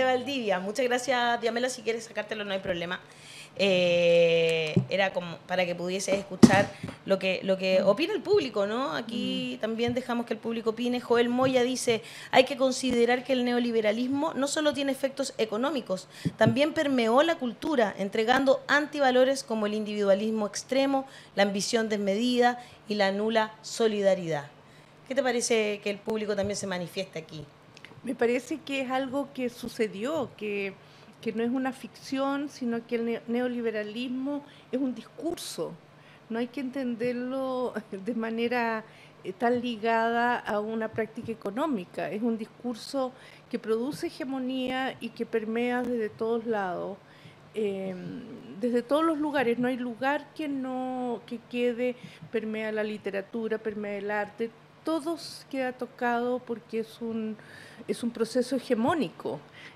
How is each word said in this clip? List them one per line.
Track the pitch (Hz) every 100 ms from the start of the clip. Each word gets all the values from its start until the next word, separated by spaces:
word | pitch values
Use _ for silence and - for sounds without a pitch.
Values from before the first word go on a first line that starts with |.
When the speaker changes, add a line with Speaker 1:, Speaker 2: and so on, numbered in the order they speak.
Speaker 1:
nombre. |
Speaker 2:
Valdivia. | 262 254 240 277 220 185
Muchas | 190 214 254
gracias, | 247 247 247 240 240
Diamela, | 226 233 247
si | 247
quieres | 220 226
sacártelo | 220 208 208 214
no | 202
hay | 196
problema. | 190 175 170 185 - - - - - - 196
Eh, | 180 175 175 170 170 170 165 165 165 156 151 -
era | 185 190
como | 190 175 165 -
para | 180 180
que |
pudieses | 170 175 190 196 196
escuchar | 190 185 - 196 196 - - -
lo | - 190
que, | 190 185
lo | 190 190
que | 190 190
Speaker 3:
Mm. | 190
Speaker 2:
opina | 202 330
el | 403
público, | 214 403 262 214 202
¿no? | 226 269
Aquí | 294 226 208 202 262 254 247
Speaker 3:
Mm. |
Speaker 2:
también | 220 226 240
dejamos | 247 247 240 233
que |
el | 220
público | 226 233 220
opine. | 220 247 247
Joel | - 240 240
Moya | 247 262 254
dice, | 247 254 - 226 - - -
"Hay | -
que | 262 269
considerar | 262 254 262 240 233 254
que | 254
el | 254
neoliberalismo | 247 240 240 226 214 226 254 277 320
no | - 285
solo | 311 302
tiene | 285 277
efectos | 269 269 269 269 -
económicos, | 220 208 269 294 - 185 - - - -
también | 220 226 302
permeó | 320 285 262 226 247
la | 330 330
cultura, | 247 - - 285 208 -
entregando | 196 220 220 254 269 - -
antivalores | 285 294 294 269 254 254 269
como | - 220 208
el |
individualismo | 214 208 208 202 196 220 220 208
extremo, | - - 262 277 269 269 - - -
la |
ambición | 202 196 190 233 226
desmedida | 208 202 196 247 247 240 240 - - -
y |
la | 208 196
nula | 196 220 226 214 -
solidaridad". | - - 226 208 196 185 165 147 139 - - - - - -
¿Qué |
te | 262
parece | 247 240 226 226 214 202
que | 208
el | 202
público | - 214 208 202
también | 196 202
se | 196
manifieste | 180 170 190 185 160
aquí? | 160 156 143 - - - - -
Speaker 3:
Me | 233
parece | 247 233 247 - 302
que | - 269
es | 254
algo | 262 269 269 277
que | 254 247
sucedió, | - 226 - 220 185 233 320 - -
que, | 208 202 196 190 - - - -
que | 233
no | 214
es | 233
una | 262 262
ficción, | 254 220 - - 269 277 277 294
sino | - 240 233 233
que |
el | 233
ne-, | 233 226 -
neoliberalismo | 233 247 240 226 214 208 214 254 254 269 285 277 - -
es | 254
un | 269
discurso. | 226 - - 320 359 - - 151 170 - - - - -
No | 226
hay | 247
que | -
entenderlo | 262 277 247 226 247 247 254 269 262 254 247 214
<laughs> | -
de | 196 190
manera, | 226 226 226 233 247 233 220 220 - - -
eh, | -
tan | 185 240 247
ligada | 240 220 226 226 226 233 240 240
a | - 214
una | 214 226 220
práctica | 220 220 233 226
económica. | 226 202 202 320 226 175 - 151
Es | 196
un | 233 226
discurso | 226 - 240 240 - 277 254 254 - - -
que | 233
produce | 214 226 254 294 339
hegemonía | - 285 269 254 262 247 262 262 -
y | 233
que | - 226
permea | 226 214 226 247 247
desde | 240 240 214
todos | - 226 233 226
lados, | 214 190 170 175 196 - - - - -
eh, | 214 208 196 190 185 180 190 - - - 180
desde | 240 240
todos | 240 285
los | 330 302
lugares. | 302 285 233 233
No | 247
hay | 254
lugar | 247 220 269 294 285 -
que | 311
no, | 269 262 254 254 254 247 220 -
que | 233 -
quede, | 247 247 233 247 247 - - -
permea | 226 214 214 220
la | 214
literatura, | 214 214 202 196 196 233 220 220
permea | 220 208 208 202
el | 202
arte. | 208 208 - 226 - - -
Todo | - 320 285 330 - - -
queda | 269 254
tocado | 254 240 - 240 233 247 247
porque | 247 233 - 226
es | 220 -
un, | 233 226 214 214 - - - - -
es | -
un | 233
proceso | - 226 254 240 262
hegemónico. | - 226 247 339 180 - 127 139 - - -